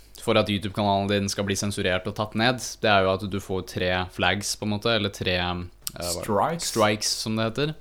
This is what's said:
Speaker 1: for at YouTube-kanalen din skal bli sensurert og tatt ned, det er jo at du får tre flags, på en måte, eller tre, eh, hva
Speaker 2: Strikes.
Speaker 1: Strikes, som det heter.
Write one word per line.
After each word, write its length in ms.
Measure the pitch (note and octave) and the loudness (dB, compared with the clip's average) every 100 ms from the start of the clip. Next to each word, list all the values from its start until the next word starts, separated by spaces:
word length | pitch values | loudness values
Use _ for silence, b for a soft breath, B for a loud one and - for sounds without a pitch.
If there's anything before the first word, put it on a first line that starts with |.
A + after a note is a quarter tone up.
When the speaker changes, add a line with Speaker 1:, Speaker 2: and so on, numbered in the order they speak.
| b - | b -10
Speaker 1:
for 160 | - A2 | 2 2
at 100 | G#2 | 4
YouTube-kanalen 600 | G2+ G2 G2 G#2 G2 G2 | 0 -2 0 2 2 2
din 220 | G2+ G2 | 2 0
skal 160 | - G2+ | -2 -2
bli 80 | |
sensurert 540 | G2 G#2+ G2 F#2+ F#2 G#2 | -2 -2 -2 0 0 -2
og 80 | G2+ | -4
tatt 180 | G#2+ | -4
ned, 220 | A2 A#2 B2 - - | 2 2 2 -4 -2
det 80 | A2+ | 4
er 140 | G2+ | 6
jo 80 | F#2+ | 6
at 160 | F#2+ G2+ | 2 0
du 80 | G2 | -6
får 280 | - F#2+ F2+ | -4 -4 -4
tre 240 | - F2+ F#2 F#2 | -2 0 0 -2
flags, 440 | - F2+ F#2+ - - | 0 2 2 -2 -4
på 80 | |
en 80 | G#2+ G#2 | -4 -2
måte, 100 | A#2 A2+ | 0 0
eller 140 | G2+ | 0
tre, 260 | - F#2+ F2+ | -4 -2 0
eh, 180 | F2+ F2+ F2 - - | -2 -4 -8 -10 -12
hva 300 | - F2 F2 | -6 -4 -4
Speaker 2:
Strikes. 480 | F2+ G2+ B2 E3+ - | 0 2 2 0 -4
Speaker 1:
Strikes, 340 | A2+ G#2+ G#2+ - | 2 2 2 -2
som 300 | - - A2 | -4 -2 -2
det 180 | A2+ | -2
heter. 220 | A2 D3 D3+ | -2 -4 -4